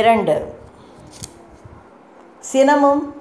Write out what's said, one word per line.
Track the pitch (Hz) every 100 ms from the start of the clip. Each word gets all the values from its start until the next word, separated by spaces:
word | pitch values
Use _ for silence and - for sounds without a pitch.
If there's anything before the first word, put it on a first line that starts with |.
இரண்டு. | 220 226 175 151 - - - - - - - - - - - - - - - - _ - - - -
சினமும் | 262 269 285 285 285 285 -